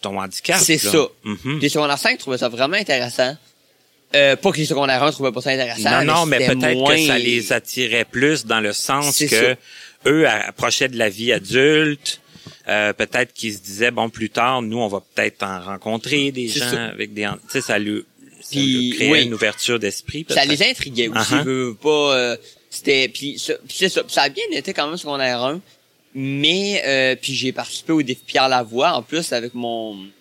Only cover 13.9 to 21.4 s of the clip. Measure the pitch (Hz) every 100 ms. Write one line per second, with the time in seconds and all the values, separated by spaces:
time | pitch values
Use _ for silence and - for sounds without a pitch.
13.9 | 117 113 110 110 - 120 131 113 113 113
14.9 | 98 - - 107 - 101 95 90 98 110
15.9 | 113 117 147 139 131 120 104 123 123 117
16.9 | - 104 104 104 98 - 135 - 107 104
17.9 | 107 - _ - - - 139 139 127 123
18.9 | 104 110 156 123 110 107 - - 120 104
19.9 | - - 147 160 - 139 147 208 254 -
20.9 | 120 117 110 110 127